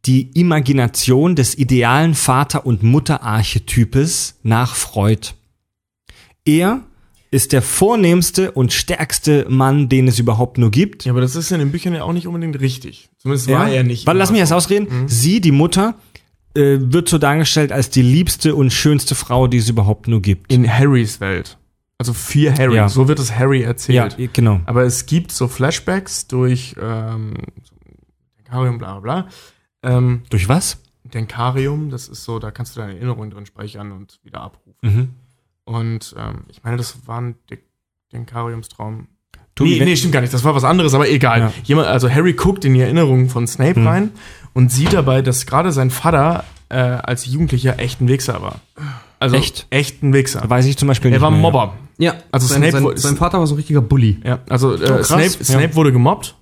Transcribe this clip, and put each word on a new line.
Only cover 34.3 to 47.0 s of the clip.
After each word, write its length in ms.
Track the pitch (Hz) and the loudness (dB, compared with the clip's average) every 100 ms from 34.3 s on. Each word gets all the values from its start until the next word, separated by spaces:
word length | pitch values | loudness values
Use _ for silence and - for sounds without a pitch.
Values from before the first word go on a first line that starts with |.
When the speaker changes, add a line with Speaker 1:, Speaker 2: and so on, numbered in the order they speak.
| - | -18
Speaker 2:
abrufen. 340 | - _ _ _ | -18 _ _ _
Speaker 1:
Mhm. 260 | 117 107 127 - _ _ _ _ | -2 0 -2 -8 _ _ _ _
Speaker 2:
Und, 500 | - 117 113 113 - - | -10 -8 -6 -8 -12 -14
ähm, 220 | 55 - - | -12 -12 -18
ich 140 | _ | _
meine, 120 | 117 120 | -8 -8
das 280 | 120 - - | -8 -14 -14
war 140 | 117 | -10
ein 140 | 120 117 _ | -10 -12 _
De-, 100 | 120 _ _ _ _ _ | -20 _ _ _ _ _
Denkariumstraum. 920 | 120 117 117 117 113 110 - 107 113 127 _ _ - _ | -16 -12 -10 -8 -10 -14 -14 -12 -12 -16 _ _ -20 _
Speaker 1:
Tobi, 160 | - 151 | 0 2
Speaker 2:
Nee, 60 | 120 | 4
Speaker 1:
wenn 80 | 180 | 2
Speaker 2:
nee, 80 | 156 | 2
stimmt 160 | 170 | 0
gar 80 | 143 | 0
nicht. 120 | 123 | 0
Das 80 | 127 | 0
war 120 | 139 | 0
was 100 | 151 | 2
anderes, 300 | 135 180 160 | 2 2 4
aber 140 | 135 147 | 2 2
egal. 320 | 143 127 117 | 2 2 2
Speaker 1:
Ja. 120 | 110 - | 0 -4
Speaker 2:
Jemand, 240 | - 151 101 | 0 2 2
also 220 | 120 123 | 2 2
Harry 220 | 135 180 | 2 2
guckt 320 | - 185 196 | 2 0 0
in 100 | 139 | 2
die 60 | 127 | 2
Erinnerungen 480 | 127 165 151 127 127 | 2 2 2 2 2
von 180 | 123 120 | -2 -6
Snape 300 | - 131 120 | 0 2 4
Speaker 1:
Hm. 100 | 113 | 2
Speaker 2:
rein 240 | 175 208 - - - - | 2 -2 -6 -20 -20 -8
und 200 | 127 127 | 0 2
sieht 200 | 127 156 | 2 2
dabei, 300 | 196 135 131 | 2 2 0
dass 240 | 127 123 - | 0 -4 -2
gerade 240 | 139 143 | 0 0
sein 180 | 139 131 | 0 -2
Vater, 540 | 127 165 156 151 175 - - _ | 0 0 2 2 -2 -8 -20 _
äh, 60 | 131 | -2
als 480 | 123 123 | -2 -2